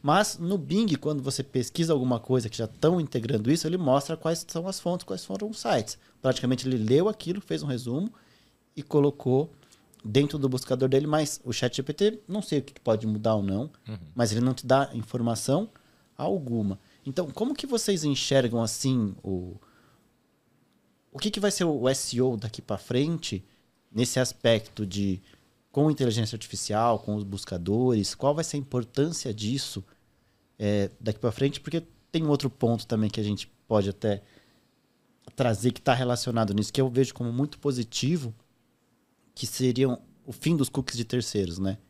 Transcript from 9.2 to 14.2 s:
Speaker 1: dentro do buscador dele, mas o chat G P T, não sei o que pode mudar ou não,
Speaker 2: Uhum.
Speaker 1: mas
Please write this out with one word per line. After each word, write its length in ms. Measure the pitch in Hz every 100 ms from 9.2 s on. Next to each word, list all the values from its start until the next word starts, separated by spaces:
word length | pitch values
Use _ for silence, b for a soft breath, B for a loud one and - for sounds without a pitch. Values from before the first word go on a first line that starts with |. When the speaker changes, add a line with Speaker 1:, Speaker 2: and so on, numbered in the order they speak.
| 127 131 160 b b b b -
Speaker 1:
dentro 340 | 107 120 143 151
do 100 | 135
buscador 400 | 131 - 127 131
dele, 200 | 135 156
mas 340 | 156 147 -
o 80 | 127
chat 240 | 117 123 -
G 60 |
P 100 | 135
T, 280 | 147 202 233 -
não 160 | 208
sei 160 | - 147
o 20 |
que 180 | - -
pode 280 | - 110 110
mudar 260 | 107 110
ou 80 | 107
não, 300 | 98 98 147 _ -
Speaker 2:
Uhum. 100 | 107 85
Speaker 1:
mas 180 | -